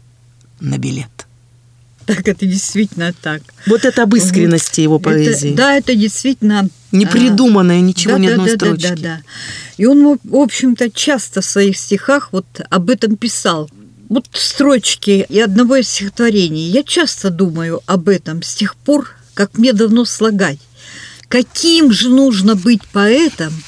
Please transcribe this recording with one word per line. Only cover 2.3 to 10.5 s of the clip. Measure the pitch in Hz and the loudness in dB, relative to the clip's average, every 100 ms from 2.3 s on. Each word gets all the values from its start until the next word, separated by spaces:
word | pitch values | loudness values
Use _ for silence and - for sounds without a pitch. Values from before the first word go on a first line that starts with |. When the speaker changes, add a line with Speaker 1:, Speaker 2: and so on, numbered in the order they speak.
| 196 196 | -2 -2
Speaker 2:
действительно | 190 - 202 214 - 170 175 | -4 -4 -4 -4 -4 -6 -6
так. | 160 151 - _ - | -8 -10 -12 _ 0
Speaker 1:
Вот | 226 254 | 2 2
это | 247 | 2
об | 233 226 | 2 2
искренности | 185 185 170 165 - - | 2 2 2 2 0 -2
Speaker 2:
Вот. | |
Speaker 1:
его | 156 156 | 0 2
Speaker 2:
Это, | 156 | 2
Speaker 1:
поэзии. | 156 151 143 143 147 | 2 2 0 -2 0
Speaker 2:
да, | 269 277 | 2 0
это | 254 233 | 0 0
действительно, | 214 - 262 262 214 208 190 - _ | 0 -2 -4 0 0 0 -2 -6 _
Speaker 1:
Не | 190 202 | 0 2
придуманное | 233 247 202 254 208 180 175 | 2 4 4 4 4 4 4
Speaker 2:
а, | |
Speaker 1:
ничего, | 185 180 - | 2 0 0
Speaker 2:
да, | 196 | 2
Speaker 1:
ни | 185 | 2
Speaker 2:
да, | |
Speaker 1:
одной | - 185 | 2 0
Speaker 2:
да, | 226 | 0
да, | 175 | 0
Speaker 1:
строчки. | 165 175 | 0 -4
Speaker 2:
да, | 170 | -6
да. | 165 165 - - - - - - | -8 -12 -16 -18 -16 -16 -16 -2
И | 214 | 4
он, | 285 285 277 | 6 4 2
в | - 254 | 0 0
общем-то, | 277 | 0